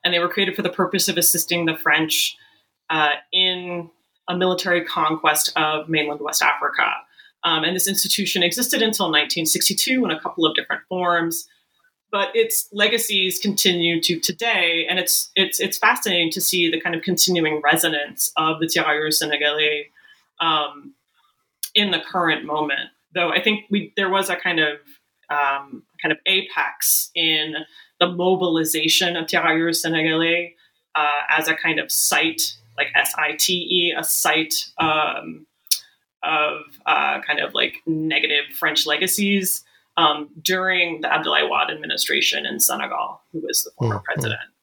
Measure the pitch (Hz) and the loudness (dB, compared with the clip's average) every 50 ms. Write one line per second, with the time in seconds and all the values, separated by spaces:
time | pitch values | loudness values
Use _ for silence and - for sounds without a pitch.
0 | - 175 175 170 170 175 - 208 196 185 185 - 202 - - - - - - 190 | 0 0 0 2 0 0 0 0 0 0 0 -2 -4 -4 0 0 -2 0 2 0
1 | - - 160 165 220 - - 170 - - 180 175 170 160 160 160 - 160 147 156 | 0 0 0 2 2 2 2 0 -2 -2 -2 0 0 0 -2 0 0 2 2 2
2 | 156 156 - - - - - _ - _ _ _ _ _ _ _ _ _ 160 156 | 2 0 0 -2 -2 -2 -4 _ -20 _ _ _ _ _ _ _ _ _ 0 2
3 | 151 147 147 - - _ - 185 185 185 185 180 180 180 175 175 165 165 _ _ | 2 2 0 -2 -6 _ -2 0 0 0 0 -2 -6 -6 -6 -8 -8 -10 _ _
4 | _ _ _ _ _ - 180 180 180 185 180 180 - 190 175 175 165 - - 175 | _ _ _ _ _ -4 -2 2 2 2 2 0 2 2 2 0 0 -2 -2 0
5 | 160 156 156 160 - 156 151 151 - - - 160 156 156 156 151 156 160 160 156 | 0 0 0 2 2 2 2 2 0 0 0 0 0 0 0 -2 -2 -2 0 0
6 | 151 147 147 147 147 147 147 - 151 147 147 - 147 143 - - 165 - - - | 0 -2 -4 -6 -6 -4 -2 2 2 2 2 2 -2 -2 0 0 0 0 0 -4
7 | - _ _ _ - - _ _ - 170 160 156 156 165 180 185 - 196 196 196 | -10 _ _ _ -20 -20 _ _ -2 0 0 2 0 0 0 0 0 0 0 0
8 | - - - - 202 180 - 190 170 170 - - 247 - - 220 226 214 214 - | 0 0 0 -2 0 -2 0 0 0 0 0 0 -2 -2 0 0 2 0 0 0
9 | 196 165 156 151 151 - - 175 165 156 - 180 - - 208 - - 254 262 254 | -2 2 2 0 0 0 -2 -2 0 0 0 2 2 0 2 0 0 0 2 2
10 | 240 185 156 - - 175 - - 160 160 156 - - - 165 - - _ 185 180 | 2 0 -2 -4 -4 -8 -2 0 0 2 2 0 -2 -2 -8 -8 -6 _ -4 -2
11 | 180 175 175 170 170 170 165 - - _ _ _ _ _ _ _ _ _ _ _ | 0 2 2 2 0 0 -4 -6 -8 _ _ _ _ _ _ _ _ _ _ _
12 | _ _ - 202 196 190 - 226 226 226 - - - - - 202 208 220 233 226 | _ _ -2 -2 -2 0 2 2 2 2 0 -4 -4 -4 0 0 2 2 2 0
13 | 226 - 214 190 185 185 180 - - 208 196 - - 196 180 175 170 170 170 165 | 0 0 0 0 0 0 -2 -2 -2 0 0 2 2 2 4 4 2 2 2 2
14 | 165 - 175 160 - - 175 - 233 233 220 190 175 170 170 165 165 - 180 185 | 2 0 0 0 0 -2 -2 -2 -2 0 2 2 2 2 2 0 0 0 0 -2
15 | 220 214 - - - - _ 190 190 170 - - 165 - - - - 214 247 247 | 0 0 0 0 -2 -2 _ 0 0 2 0 -2 -2 -2 -2 2 2 2 2 2
16 | - 208 185 175 170 165 160 190 - - 180 180 170 165 165 160 - 180 170 165 | 0 0 0 0 0 0 -2 -2 -2 0 2 2 2 2 0 -2 -2 -2 -4 -2
17 | - - 180 165 - 185 180 170 160 156 156 151 151 147 156 160 165 165 156 147 | -2 -2 0 2 2 2 4 2 2 2 0 2 2 4 4 4 2 2 0 -2
18 | 143 - - - - - - - 160 156 160 156 165 160 - 175 156 156 147 151 | -4 -6 -6 -4 -4 -2 -2 0 0 0 0 0 -2 0 0 0 2 2 0 0
19 | 156 156 156 - 160 151 147 143 147 147 147 151 151 151 151 147 147 - _ _ | 0 0 0 0 0 0 0 0 2 0 2 2 0 0 0 -2 -6 -10 _ _
20 | _ - - _ _ _ _ _ 170 165 156 151 147 143 143 143 - - - _ | _ -20 -20 _ _ _ _ _ 0 2 2 2 0 -2 -6 -14 -20 -20 -20 _
21 | _ _ _ _ _ _ _ _ _ _ _ _ - - _ 214 208 196 180 160 | _ _ _ _ _ _ _ _ _ _ _ _ -12 -2 _ 0 2 2 0 -2
22 | - - - 185 175 160 156 - - 151 147 156 151 147 139 135 127 - _ _ | -4 -2 -2 0 2 2 0 0 -2 -4 -4 -2 -2 -2 -2 -4 -4 -10 _ _
23 | _ _ _ 185 175 165 - 185 190 220 214 208 - _ 202 202 165 - _ - | _ _ _ -2 -2 0 0 2 2 2 0 0 -2 _ -2 -2 -2 -4 _ -2
24 | 196 190 190 196 190 185 180 175 - 185 170 160 156 151 147 147 143 _ - _ | -2 0 0 0 0 -2 -4 -2 -2 0 2 2 2 0 0 -4 _ _ -20 _
25 | _ _ _ _ _ _ 147 147 143 139 139 139 139 139 131 - - _ _ - | _ _ _ _ _ _ -2 0 0 0 0 -2 -6 -10 -16 -18 -18 _ _ -6
26 | - 156 156 - _ 190 190 190 196 185 - 165 143 - - - - - - - | -2 -2 -2 0 _ 0 0 0 0 -2 -4 -4 -4 -4 -4 -4 0 0 0 0
27 | - - _ 175 165 160 160 156 151 156 156 160 160 _ - - - _ _ _ | 0 -4 _ -2 0 0 2 0 0 -2 -6 -8 -10 _ -18 -20 -20 _ _ _
28 | 175 180 180 175 180 185 190 175 180 175 160 160 156 160 - 160 156 160 160 - | 0 0 2 0 2 2 4 4 2 2 2 2 0 0 0 0 2 2 2 2
29 | 185 175 175 170 160 - - 175 165 165 156 160 165 170 165 170 - 160 165 160 | 2 0 0 -2 -4 0 0 2 2 4 2 2 2 2 0 0 0 0 0 2
30 | 156 160 160 160 165 165 170 175 175 170 _ _ _ _ _ _ _ _ _ 156 | 2 2 2 2 2 2 2 0 -2 -4 _ _ _ _ _ _ _ _ _ 0
31 | 151 147 147 143 - - 156 160 160 160 160 - - 165 160 151 156 - - - | 0 2 0 0 0 2 0 2 2 0 -2 0 0 -2 -2 -2 -2 -2 -2 0
32 | - - 185 147 156 165 160 - - - - - _ _ _ - 147 143 - - | 0 2 2 2 2 2 0 -2 -4 -4 -4 -10 _ _ _ -4 -4 0 2 2
33 | - - - - 156 147 147 - - - 185 180 170 - 180 180 175 175 160 - | 2 2 0 -2 -2 -2 0 0 0 0 0 -2 -2 0 0 2 2 2 0 -2
34 | 170 - - - - 170 156 156 160 156 - - - - _ - 160 160 156 156 | -2 -2 -2 0 2 2 2 2 0 0 -2 -6 -6 -8 _ -2 0 2 2 2
35 | 151 - - - - 160 160 156 156 _ _ _ _ _ - - - _ _ _ | 0 -2 -2 -6 -8 -12 -14 -16 -18 _ _ _ _ _ -4 -4 -4 _ _ _
36 | _ _ _ _ - 160 156 151 151 151 151 151 147 - - - _ - 156 143 | _ _ _ _ -4 -2 0 0 0 0 -2 -6 -12 -18 -20 -10 _ 0 0 2
37 | - - 69 - - - 147 147 151 - - - - 160 - - _ 165 160 156 | 2 0 -2 -4 -4 -4 -2 -2 -2 -2 -2 -2 -2 -2 -4 -8 _ -4 -4 -2
38 | 156 160 143 143 - 156 147 147 143 - - - - 156 151 143 - 151 151 151 | -2 0 0 0 0 0 0 -2 -2 -4 -8 -4 -4 0 0 0 0 0 0 0
39 | 185 185 - - 202 196 202 196 185 185 - - - _ _ _ _ _ _ - | 0 -2 0 0 2 2 2 0 0 -2 -4 -6 -8 _ _ _ _ _ _ 2
40 | 165 151 147 151 151 147 - 160 - - 185 185 185 185 185 180 175 170 160 156 | 2 2 2 0 -6 -12 -14 -8 -4 -2 -2 0 0 0 2 2 0 0 -2 -4
41 | 160 - 151 151 - 151 147 - - - 73 71 73 76 78 76 78 80 76 - | -2 -2 0 0 0 0 2 2 2 2 0 0 -2 -2 -4 -8 -6 -6 -2 -2
42 | - 71 71 69 - - 71 71 73 - - - - - - - 71 - - - | -2 0 0 0 0 0 0 -2 -4 -4 -2 0 0 0 0 -2 -4 -6 -4 -4
43 | - - - - _ _ - 160 156 - - - - - _ - 123 113 107 101 | -4 -6 -8 -14 _ _ -12 -10 -8 -2 -2 -2 -2 -4 _ -4 -2 -2 -2 -4
44 | - - 135 156 131 110 107 - - - _ _ | -6 -6 -6 -4 -4 -4 -4 -6 -8 -16 _ _